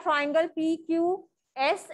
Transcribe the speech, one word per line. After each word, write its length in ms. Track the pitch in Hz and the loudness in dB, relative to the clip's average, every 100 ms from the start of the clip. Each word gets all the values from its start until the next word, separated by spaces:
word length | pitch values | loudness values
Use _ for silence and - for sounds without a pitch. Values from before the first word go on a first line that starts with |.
triangle 460 | 339 294 285 311 339 | 2 0 2 0 0
P 280 | 320 320 330 | 0 -2 -2
Q 520 | 320 330 339 370 - _ _ 254 | -2 0 0 -2 -8 _ _ -2
S 320 | 269 370 - | 0 0 -6